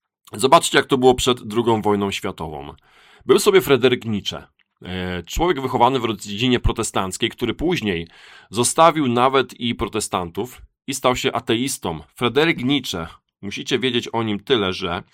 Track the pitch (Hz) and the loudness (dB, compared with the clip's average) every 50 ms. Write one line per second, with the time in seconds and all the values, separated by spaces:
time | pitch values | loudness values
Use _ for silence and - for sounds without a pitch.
0 | _ _ _ _ _ - - 110 113 135 143 127 - - 160 151 120 - 143 127 | _ _ _ _ _ -12 -8 -2 2 4 4 4 4 4 2 2 2 2 2 4
1 | 123 131 123 127 - 135 123 117 - 110 104 117 117 117 117 107 101 104 104 101 | 6 6 6 4 2 0 0 -2 -2 -4 -2 0 2 2 2 2 2 2 2 2
2 | 101 98 92 - - 98 90 - 82 80 76 71 71 71 69 _ _ _ _ _ | 0 -2 -4 -6 -8 -8 -8 -8 -10 -10 -10 -12 -14 -14 -18 _ _ _ _ _
3 | _ _ _ _ - - 139 208 - 214 190 185 - 160 143 123 120 127 131 127 | _ _ _ _ 0 2 2 4 4 6 4 4 6 4 2 4 4 2 2 2
4 | 120 113 107 98 92 - - 73 - _ _ _ _ _ _ _ - 90 92 92 | -2 -4 -4 -4 -6 -6 -10 -12 -14 _ _ _ _ _ _ _ -12 -8 -6 -6
5 | 90 90 90 87 85 - - - 160 180 175 135 135 123 127 117 117 123 135 127 | -6 -6 -6 -8 -8 -6 -4 -2 0 0 0 -2 -2 -2 0 2 2 2 2 0
6 | 113 110 107 98 - 101 101 101 123 127 120 113 - - 107 - 107 - - 113 | -2 -4 -6 -6 -8 -10 -6 -2 0 2 2 2 2 0 -2 -2 -4 -4 -2 -4
7 | 95 95 92 - 120 117 - - 123 110 104 - 143 170 175 127 107 101 90 82 | -4 -4 -4 -4 -4 -6 -4 -4 -4 -4 -4 -2 -2 -2 -2 -2 -2 -2 -4 -4
8 | 82 - _ - - - - - - - - 113 120 - - - 165 165 147 160 | -6 -10 _ -20 -20 -20 -20 -20 -16 -8 -2 -2 -2 0 4 6 6 6 6 4
9 | 143 123 120 123 123 135 135 135 127 127 - - 117 117 117 117 113 101 - 110 | 0 0 2 2 2 4 4 2 0 0 -6 -8 -6 -6 -4 -4 -6 -6 -4 -6
10 | 101 - - 95 90 85 85 101 113 127 - - - _ _ _ - - 135 - | -6 -4 -4 -4 -6 -6 -8 -8 -10 -10 -10 -20 -20 _ _ _ -12 -10 -6 0
11 | - 127 127 120 - 123 - 117 - - 117 117 127 139 - - - 92 82 76 | 0 0 0 2 -2 -2 -4 -4 -2 -2 -2 0 0 -4 -6 -6 -6 -8 -8 -8
12 | 73 _ _ - 123 120 117 139 156 165 156 - 120 127 143 139 120 - - 87 | -12 _ _ -2 -2 0 2 2 2 2 0 0 0 -2 -2 -2 -4 -6 -8 -8
13 | 80 - - _ _ _ _ - - 101 - - 147 - 135 123 127 131 117 120 | -8 -10 -14 _ _ _ _ -14 -12 -12 -10 -10 -6 -4 -4 -2 -2 -2 -2 -2
14 | 110 - - 117 113 110 104 101 - - 131 113 98 92 95 95 95 87 85 98 | -4 -4 -4 -4 -2 -2 -4 -4 0 0 0 2 2 -2 -2 -4 -4 -4 -6 -6
15 | - _ | -8 _